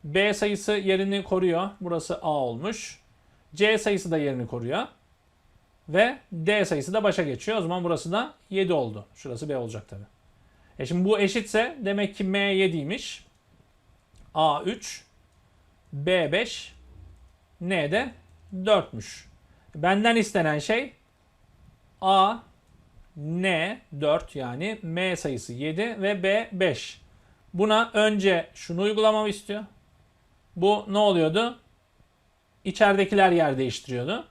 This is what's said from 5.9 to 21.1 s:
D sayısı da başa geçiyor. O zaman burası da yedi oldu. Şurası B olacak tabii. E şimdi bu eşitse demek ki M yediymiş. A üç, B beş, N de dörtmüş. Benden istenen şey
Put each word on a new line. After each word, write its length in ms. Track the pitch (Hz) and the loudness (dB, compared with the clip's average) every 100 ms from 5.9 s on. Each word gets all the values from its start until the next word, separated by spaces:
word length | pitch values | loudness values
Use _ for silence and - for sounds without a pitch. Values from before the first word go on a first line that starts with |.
| 170 233 277 _ | 2 2 0 _
D 320 | 170 160 208 | -4 0 2
sayısı 280 | 185 156 139 | 2 -2 0
da 120 | 208 | 0
başa 180 | 202 180 | 0 0
geçiyor. 360 | 156 120 - 220 | -2 -4 -4 -2
O 40 | |
zaman 220 | 165 180 | -2 -2
burası 280 | 175 160 165 | -2 -2 -2
da 220 | 196 294 - _ | -4 -4 -10 _
yedi 220 | 190 185 | -2 2
oldu. 340 | 165 117 104 - | 0 0 -6 -16
Şurası 340 | - 139 120 151 | -16 -12 -10 -6
B 80 | 135 | -4
olacak 320 | 117 110 - | -6 -10 -14
tabii. 160 | 101 101 _ _ _ _ _ _ - | -18 -18 _ _ _ _ _ _ -10
E 80 | 135 | -4
şimdi 180 | 175 | 0
bu 140 | 185 214 | 2 4
eşitse 600 | 196 233 208 214 233 311 | 2 0 0 0 0 -2
demek 360 | 202 202 202 202 | -4 -2 -2 -4
ki 80 | |
M 140 | 190 196 | -2 0
yediymiş. 880 | 202 190 190 165 143 220 - - _ _ _ _ _ _ _ _ _ - - | 0 2 2 0 -4 -8 -10 -14 _ _ _ _ _ _ _ _ _ -20 -8
A 280 | 160 156 143 | 0 2 2
üç, 420 | 170 - - - _ _ _ _ _ _ _ _ _ | -4 -8 -12 -16 _ _ _ _ _ _ _ _ _
B 400 | 143 151 185 151 | -6 0 2 2
beş, 420 | 180 233 - - - - - - - - _ _ _ | 0 -2 -8 -14 -20 -20 -20 -20 -20 -20 _ _ _
N 320 | 175 185 147 | -4 -2 0
de 220 | 196 262 - _ - - | -2 -2 -10 _ -20 -14
dörtmüş. 760 | 190 185 202 - 113 - - - - _ _ _ | -6 4 4 2 -12 -14 -18 -20 -20 _ _ _
Benden 420 | 151 170 202 226 233 | -2 2 4 4 4
istenen 420 | 220 196 160 151 | 2 0 0 0
şey 340 | 147 226 285 _ _ | 0 -2 -2 _ _